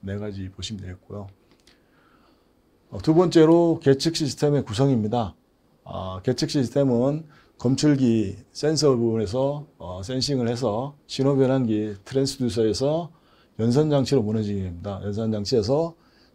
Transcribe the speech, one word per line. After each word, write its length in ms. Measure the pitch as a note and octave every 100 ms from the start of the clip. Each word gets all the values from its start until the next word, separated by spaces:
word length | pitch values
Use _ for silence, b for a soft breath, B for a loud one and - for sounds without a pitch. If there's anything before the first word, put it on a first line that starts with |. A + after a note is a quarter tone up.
네 160 | G2 G2+
가지 320 | G#2 G2 F#2
보시면 320 | F#2 F2+ G#2
되겠고요. 440 | F#2 F#2 - G2+ G2 - _ b b b b b b b b b b b _ _ -
어, 80 | G2+
두 120 | D#3+
번째로 640 | D#3+ F3+ E3 D#3 E3+ E3+ D#3+
계측 340 | C3+ C3+ E3 E3
시스템의 480 | C#3+ - D3 D3
구성입니다. 680 | C#3+ G#2 C#3 A#2+ G#2+ A#2+ G2 - _ _ _ _
아, 360 | - F#2 F#2 F#2
계측 260 | B2 B2+ D3+
시스템은 760 | D3 A2+ C#3 C#3 A#2 C3 D3+ D#3+ b b -
검출기, 800 | B2 C3+ D3+ C#3 B2 A2+ G2 G2 -
센서 440 | - D3 D#3 D3+ B2
부분에서, 720 | A#2 A2+ G2+ B2 C#3 D3 C#3+ -
어, 240 | F2 F#2
센싱을 460 | F#2+ C3 C3 C3+ A#2
해서 460 | A#2+ B2 G#2+ C#3 - -
신호 300 | - C3+ C#3
변환기, 580 | C3 C3+ A#2 G#2+ G#2+ G2+
트랜스듀서에서 1080 | - C3+ C3+ - B2 A2 A2 G2+ C3+ D#3+ E3 b b b b -
연선 300 | A#2 B2+ D#3
장치로 360 | C#3+ B2+ C#3
보내지게 380 | G#2 A2 G#2 G2+
됩니다. 380 | F#2 F2 F#2+ F#2+
연선 300 | G2 G#2 A2+
장치에서 640 | G#2+ G2+ B2 G2+ C#3+ E3 - b b b